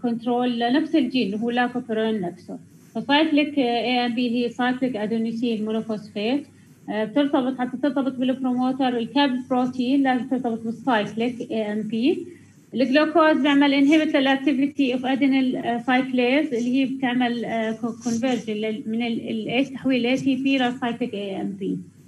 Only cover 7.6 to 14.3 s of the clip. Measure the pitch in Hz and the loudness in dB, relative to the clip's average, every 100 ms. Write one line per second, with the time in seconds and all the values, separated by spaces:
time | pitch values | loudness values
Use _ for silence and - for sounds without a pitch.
7.6 | 254 - 285 277 262 254 262 262 254 247 | -6 -2 -2 0 -2 -2 -2 0 -2 0
8.6 | 254 262 262 240 226 277 285 254 - 254 | 0 0 0 0 -2 0 2 0 -2 0
9.6 | 254 254 240 285 262 254 - 254 240 226 | 0 -2 0 2 2 0 -2 -2 -2 -4
10.6 | 226 226 269 220 202 220 247 233 - 220 | -6 -4 0 0 0 -2 -4 -4 -6 -4
11.6 | 208 214 214 226 269 349 - - - - | -2 -4 -4 0 2 0 -6 -14 -20 -20
12.6 | - 220 254 285 311 330 311 262 294 277 | -8 -2 2 4 4 4 6 4 4 4
13.6 | 285 285 277 320 311 302 269 | 4 6 6 4 4 2 2